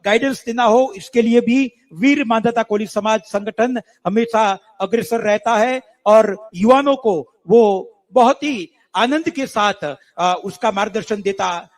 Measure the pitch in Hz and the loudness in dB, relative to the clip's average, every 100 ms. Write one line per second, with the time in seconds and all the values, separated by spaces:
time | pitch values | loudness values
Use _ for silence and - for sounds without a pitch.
0 | 202 226 269 254 - 233 240 233 262 196 | 2 0 0 -4 -8 0 2 4 2 -4
1 | - 240 226 240 233 254 262 _ _ 160 | -2 0 4 2 4 0 0 _ _ -2
2 | 254 285 226 226 233 233 220 214 220 214 | 0 2 0 0 0 -2 -2 -4 -4 -4
3 | 214 220 - 202 208 - 247 240 - _ | -2 -2 -4 -8 -6 -4 -2 -2 -10 _
4 | 180 208 233 220 214 190 _ _ 196 226 | -4 -2 0 0 0 -2 _ _ -4 -4
5 | 202 233 208 208 226 226 240 262 _ _ | -2 -4 -2 -2 0 0 0 -2 _ _
6 | 202 214 214 180 - 175 214 269 285 269 | 4 4 4 -4 -12 -2 4 4 4 0
7 | 233 170 - _ 170 226 214 190 - _ | -2 -4 -6 _ 2 4 4 0 -6 _
8 | _ 220 240 277 294 240 165 _ _ 185 | _ 2 2 2 -4 -6 -10 _ _ -2
9 | 240 302 330 330 254 220 208 196 151 135 | 0 -2 -4 -6 -6 -2 -2 -2 -10 -10
10 | _ - 180 180 196 - 220 196 214 208 | _ -4 -2 -2 -6 -4 -4 -2 -4 -6
11 | - 208 196 196 190 175 - | -6 -6 -6 -4 -6 -6 -12